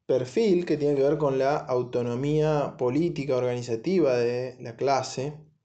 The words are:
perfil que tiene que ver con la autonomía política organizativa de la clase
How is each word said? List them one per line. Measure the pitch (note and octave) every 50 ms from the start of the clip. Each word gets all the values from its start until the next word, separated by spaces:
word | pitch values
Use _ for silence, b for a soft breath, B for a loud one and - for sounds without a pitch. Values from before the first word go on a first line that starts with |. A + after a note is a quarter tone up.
| _
perfil | - C3+ B2 B2+ - - A3+ A#3 G#3+ F3+ F3 F3
que | - D#3+
tiene | C3+ C#3+ D3 D3
que | C3+ C3+
ver | C#3+ C#3+
con | - D3+ C#3 C3 C3
la | C3 C3+ D3+
autonomía | D3+ - - C3 B2 B2 A#2+ - B2 A#2+ A#2+ A#2+ A#2+ C#3 D3 D3+ D#3 D3+ D#3 D3+ D3 C3+ G2+ -
política | - B2+ B2 B2+ D3 E3+ E3+ D#3+ D#3 F3+ D3+ C3
organizativa | B2 B2+ B2 B2 B2 A#2+ A#2+ A#2 A2+ - E3 F#3+ F#3 D#3 C#3 B2
de | B2 A#2+ A#2+ A#2+ B2 B2+ B2+ - -
la | - A#2+ A2
clase | - C3 C3+ C#3 B2+ B2 - - - B2+ D3 D3+ - - - _ _ _